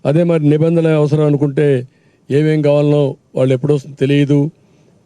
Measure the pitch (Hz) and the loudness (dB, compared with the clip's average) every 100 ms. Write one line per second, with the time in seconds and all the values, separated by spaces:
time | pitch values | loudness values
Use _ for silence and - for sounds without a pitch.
0 | 139 151 175 165 147 151 165 170 160 156 | 0 0 0 0 0 0 0 0 0 0
1 | 147 151 151 143 147 135 147 131 123 _ | 0 0 0 0 -2 0 0 -2 -4 _
2 | _ _ - 135 156 151 147 147 147 147 | _ _ -4 -2 0 0 0 2 2 0
3 | 139 - _ - 131 131 147 147 147 139 | 0 -6 _ -4 -2 0 0 -2 -4 -4
4 | 135 143 139 143 147 _ _ _ _ _ | 0 0 2 0 0 _ _ _ _ _